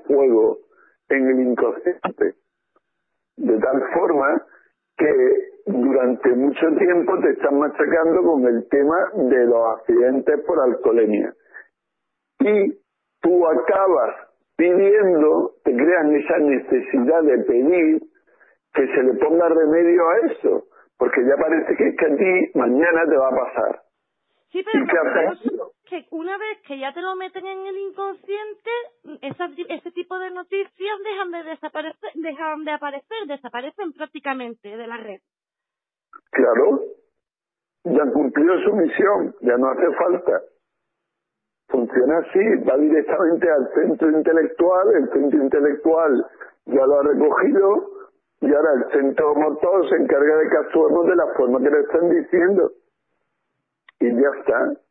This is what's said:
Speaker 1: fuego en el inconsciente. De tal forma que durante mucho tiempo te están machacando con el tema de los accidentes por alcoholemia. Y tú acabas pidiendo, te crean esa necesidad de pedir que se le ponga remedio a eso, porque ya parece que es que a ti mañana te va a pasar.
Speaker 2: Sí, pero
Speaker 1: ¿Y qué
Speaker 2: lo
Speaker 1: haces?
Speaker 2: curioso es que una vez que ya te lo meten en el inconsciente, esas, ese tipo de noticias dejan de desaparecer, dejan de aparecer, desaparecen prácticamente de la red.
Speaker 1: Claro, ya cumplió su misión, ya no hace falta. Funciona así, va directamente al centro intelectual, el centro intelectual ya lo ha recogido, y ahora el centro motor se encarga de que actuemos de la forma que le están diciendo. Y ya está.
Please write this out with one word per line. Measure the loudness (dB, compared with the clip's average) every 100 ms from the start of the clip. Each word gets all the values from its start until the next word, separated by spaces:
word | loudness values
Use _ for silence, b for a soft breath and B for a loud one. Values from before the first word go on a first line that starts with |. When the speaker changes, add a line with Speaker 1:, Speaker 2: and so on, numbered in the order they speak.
| 0
Speaker 1:
fuego | 2 4 4 2 0 -10 b b b -4
en | 0 2
el | 2
inconsciente. | 0 0 -2 -2 -6 -4 -6 -2 -4 -4 _ _ _ _ _ _ _ _ _ -6
De | -2 0
tal | 0 -2 -2
forma | -2 -2 0 0 -2 b b b _ _ -2
que | 0 2 2 2 -2 -10 -6
durante | -2 0 2 0 0 0
mucho | 2 0 0 0 2
tiempo | 2 2 0 0
te | 0
están | 0 0 0
machacando | 0 -2 0 0 2 2
con | 2 2 2
el | 0 0
tema | 0 2 0 -2
de | -2 2 2 4
los | 2 0 -2
accidentes | 0 2 2 2 0 -2
por | 0 0
alcoholemia. | 0 0 2 2 2 0 -4 -10 B B B _ _ _ _ _ _ -2
Y | 0 2 0 -4 _ _ _ _
tú | 0 2 2
acabas | 2 0 2 2 2 0 -4 -16 _ _ 0
pidiendo, | 2 4 4 4 4 4 2 2 -2 -4
te | -2
crean | 0 2 2 2 0
esa | 0 0
necesidad | 0 0 -2 -4 -2 -2 2 2
de | 2 2
pedir | 2 0 2 2 2 0 -4 b b b b b _
que | -2 0
se | 0
le | 0
ponga | 2 2 2 4
remedio | 2 2 4 4 4 4
a | 2 0
eso, | -2 -2 -2 -4 b b -4
porque | -2 0
ya | 2 2
parece | 2 0 0 0
que | 0
es | 0
que | 0
a | 2
ti | 2 0 0 -2
mañana | 0 2 2 2 2
te | 2
va | 2
a | 0
pasar. | -4 -4 -4 -6 _ _ _ _ _ _ _
Speaker 2:
Sí, | -8
pero | -4 -2
Speaker 1:
¿Y | 0
qué |
Speaker 2:
lo | 0
Speaker 1:
haces? | 0 0 -2 -4
Speaker 2:
curioso | -8 -8 -12 _
es | _
que | -14 -12
una | -12 -10 -10
vez | -10 -12 -14
que | -12
ya | -12
te | -10
lo | -10 -8
meten | -10 -12 -12
en | -12 -12
el | -10
inconsciente, | -12 -10 -10 -10 -10 -10 -10 -14 -10 -10 -10 _ -20 -16
esas, | -14 -10 -10 -10 -12
ese | -12 -12
tipo | -12 -10 -10
de | -12
noticias | -14 -10 -8 -8 -10 -10 -8
dejan | -8 -8 -8
de | -10 -14
desaparecer, | -14 -12 -12 -12 -14 -14
dejan | -12 -10 -8 -8 -8
de | -8
aparecer, | -8 -8 -12 -12 -12 -10
desaparecen | -12 -12 -12 -12 -12 -12
prácticamente | -12 -16 -12 -10 -10 -10 -16 -18 -16
de | -14
la | -14
red. | -16 -18 _ _ _ _ _ _ _ _ _ -20 _
Speaker 1:
Claro, | 0 2 4 2 2 -4 -14 _ _ _ _ _ _ _ _
ya | -2 0 0
cumplió | 0 -2 0 2 2
su | -2 -2
misión, | -2 0 0 0 -4 -6
ya | -2 0
no | 0
hace | 0 -2
falta. | 0 -2 -2 -2 -4 -6 _ _ _ _ _ _ _ _ _ _ _ -6
Funciona | -4 -2 0 0 0
así, | 0 0 0 0 0
va | 0
directamente | 2 2 0 0 0 0 0
al | 0 0
centro | -2 -2 0 0
intelectual, | 0 2 2 0 0 2 2 2
el | 2 0
centro | -2 0 0
intelectual | 0 2 0 0 0 2 2 0 -2 B B _ -4
ya | 0 2
lo | 2
ha |
recogido, | 2 2 2 2 2 4 2 2 -2 B B _ _ _
y | 0
ahora | 2 2
el | 0 0
centro | 0 0 0 0
motor | 0 0 0 0 2 2
se | 0
encarga | 2 2 4 2
de | 2
que | 0
actuemos | 0 2 2 2 2
de | 2
la | 0 0
forma | 0 2
que | 2
le | 2
están | 2 0 2
diciendo. | 0 0 0 2 2 0 -2 _ _ _ _ _ _ _ _ _ _ _ -4
Y | -2
ya | 2 0 0
está. | -2 -2 -2 -6 _